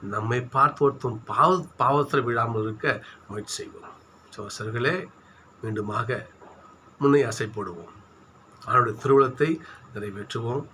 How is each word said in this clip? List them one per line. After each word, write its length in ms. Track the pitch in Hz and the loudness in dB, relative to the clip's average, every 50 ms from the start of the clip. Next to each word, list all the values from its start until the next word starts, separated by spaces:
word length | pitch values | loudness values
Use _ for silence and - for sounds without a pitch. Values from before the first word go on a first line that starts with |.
நம்மை 420 | - 98 101 107 110 110 120 123 123 | -10 -6 -6 -4 -2 0 0 -2 -2
பார்த்து 420 | 123 - 135 135 147 143 - 147 | -2 2 4 4 4 4 4 2
ஒருத்தன் 380 | 139 135 135 - 127 110 110 - | 2 2 2 -6 -6 -6 -6 -8
பாவ-, 420 | - 107 113 139 170 185 185 156 - - - | -6 2 4 6 6 6 2 0 -6 -2 0
பாவத்துல 440 | 127 127 139 147 143 139 - 143 120 | 2 4 4 2 2 2 0 0 0
விழாமல் 400 | 117 120 117 113 117 113 110 107 | 2 0 0 0 0 0 -2 -2
இருக்க 420 | 110 107 - - 147 123 - - - - - - - | -2 -4 -4 -2 -2 -2 -2 -4 -16 -20 -20 -16 -12
முயற்சி 260 | 101 107 107 - - | -10 -10 -8 -8 -10
செய்வோம். 360 | - 104 - - - - - - - - _ - - - - - | -10 -10 -12 -14 -18 -20 -20 -20 -20 -20 _ -20 -20 -20 -20 -16
சகோதரர்களே, 720 | - 104 104 - - 104 110 107 120 120 139 170 180 - - - - - - - - - - - - - | -14 -12 -12 -10 -8 -8 -6 -4 0 0 0 0 0 -4 -8 -16 -20 -20 -20 -20 -20 -20 -20 -20 -12 -8
மீண்டுமாக 640 | 110 110 107 107 101 107 107 120 110 127 104 - - - - - - - - - - - - - - - _ | -6 -4 -4 -4 -4 -4 -4 -2 -2 -2 -4 -4 -12 -20 -20 -20 -20 -20 -20 -20 -20 -20 -20 -20 -20 -10 _
முன்னே 240 | 143 143 139 143 135 | 4 6 6 6 4
ஆசை 240 | 117 107 - 120 | 2 0 -4 -4
போடுவோம். 480 | 107 - 107 101 95 87 85 85 - - - - - - - - _ - - - - - - - | -6 -4 -8 -8 -8 -10 -12 -14 -18 -20 -20 -20 -20 -20 -20 -20 _ -20 -20 -20 -20 -20 -18 -8
அவருடைய 360 | - 107 123 120 113 107 113 - | 0 2 2 2 2 -2 -4 2
திருவுளத்தை 580 | 139 139 135 139 127 - - 147 160 165 160 - - - - - - - | 4 6 6 6 4 2 0 0 0 0 -4 -4 -16 -20 -20 -20 -16 -14
நிறைவேற்றுவோம். 720 | 110 104 104 95 101 101 - - 117 113 117 120 139 - - | -10 -10 -10 -10 -10 -12 -8 -8 -6 -4 -4 -4 -4 -6 -8